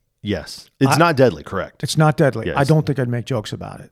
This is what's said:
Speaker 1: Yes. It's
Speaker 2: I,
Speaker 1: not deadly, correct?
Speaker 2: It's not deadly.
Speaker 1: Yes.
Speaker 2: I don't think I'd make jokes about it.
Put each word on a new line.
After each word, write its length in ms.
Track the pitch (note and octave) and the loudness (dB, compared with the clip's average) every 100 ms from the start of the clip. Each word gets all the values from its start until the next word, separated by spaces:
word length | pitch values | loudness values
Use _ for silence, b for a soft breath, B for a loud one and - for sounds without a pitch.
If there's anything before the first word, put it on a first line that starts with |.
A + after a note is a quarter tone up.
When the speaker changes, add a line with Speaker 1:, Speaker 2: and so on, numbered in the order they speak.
| _ _ | _ _
Speaker 1:
Yes. 480 | G#2 F2+ - - - - | -6 -6 -6 -16 -18 0
It's 160 | C3+ C#3+ | 2 4
Speaker 2:
I, 20 | |
Speaker 1:
not 180 | E3+ C3+ | 4 4
deadly, 260 | B2+ - | 4 2
correct? 400 | - F#2+ D#2 - | -6 -8 -8 -8
Speaker 2:
It's 140 | - D3+ | -4 2
not 200 | D#3 D#3+ | 2 4
deadly. 280 | C#3+ A2+ G2 | 0 0 -4
Speaker 1:
Yes. 80 | C#3 | 0
Speaker 2:
I 60 | |
don't 200 | C#3+ D#3 | 2 2
think 140 | D3 C3 | 2 -2
I'd 100 | A#2+ | -4
make 160 | A#2+ | -4
jokes 280 | - A#2+ - | -4 -6 -6
about 260 | A#2 G2 G2 | -12 -12 -16
it. 100 | G2 | -20